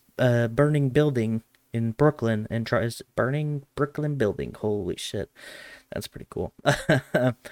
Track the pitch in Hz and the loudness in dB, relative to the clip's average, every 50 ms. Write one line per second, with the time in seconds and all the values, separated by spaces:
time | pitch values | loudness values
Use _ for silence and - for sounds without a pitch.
0 | _ _ _ - 123 123 120 120 120 117 117 123 143 151 151 147 143 131 123 147 | _ _ _ 0 2 4 4 4 2 2 2 2 2 4 4 2 2 2 4 4
1 | 151 151 135 120 110 110 110 113 - _ _ _ _ _ - 117 113 117 110 - | 4 4 2 2 0 0 0 -2 -4 _ _ _ _ _ -4 -2 -2 -2 2 4
2 | 143 151 147 - 117 113 113 107 110 - - 117 113 - 123 104 110 117 - - | 4 4 4 2 0 0 0 0 -2 -2 -4 -4 -2 0 0 0 0 -2 -4 -8
3 | - - _ - 117 123 139 151 151 151 147 143 139 _ _ - 147 143 - - | -14 -6 _ 0 0 0 0 -2 -2 -4 -4 -6 -8 _ _ -4 -4 -2 -2 -4
4 | 151 151 147 131 117 101 90 - 69 60 113 - - 107 104 104 92 90 - - | -4 -4 0 0 0 0 0 -2 -6 -8 -6 -4 -2 -2 -2 -2 -2 -4 -6 -6
5 | - - - 104 - - _ - - - - - - - - - - _ - - | -8 -8 -6 -6 -8 -8 _ -18 -20 -20 -20 -20 -20 -20 -20 -20 -18 _ -10 -10
6 | - - - - - - - - 92 - - - - 143 143 - - - 156 127 | -10 -10 -12 -16 -18 -10 -8 -6 -6 -6 -8 -2 0 0 0 2 2 2 2 2
7 | - - - 131 123 127 117 - - - | 2 0 0 0 2 0 0 -2 -8 -18